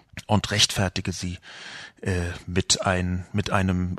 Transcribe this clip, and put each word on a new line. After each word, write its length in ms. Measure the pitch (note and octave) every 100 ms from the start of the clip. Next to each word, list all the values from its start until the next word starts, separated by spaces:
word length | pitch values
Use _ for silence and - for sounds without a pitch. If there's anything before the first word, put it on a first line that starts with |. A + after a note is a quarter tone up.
| _ - -
und 240 | G#2 -
rechtfertige 640 | G2+ - - F#2 - F#2+
sie, 260 | F2 F2+ F2+ - - - - - -
äh, 240 | - F2+ F2 E2+ -
mit 400 | F2+ - - G2+
ein, 400 | F2+ F2+ F2+ F2
mit 160 | G#2+ -
einem, 460 | G2+ F#2+ F2+ F2+